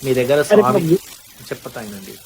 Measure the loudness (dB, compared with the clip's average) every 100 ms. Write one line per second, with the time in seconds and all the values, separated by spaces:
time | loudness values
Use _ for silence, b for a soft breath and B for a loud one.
0 | 0 -2 2 0 4 4 4 2 2 0
1 | 0 -20 -20 -20 -16 -14 -12 -14 -12 -14
2 | -16 -18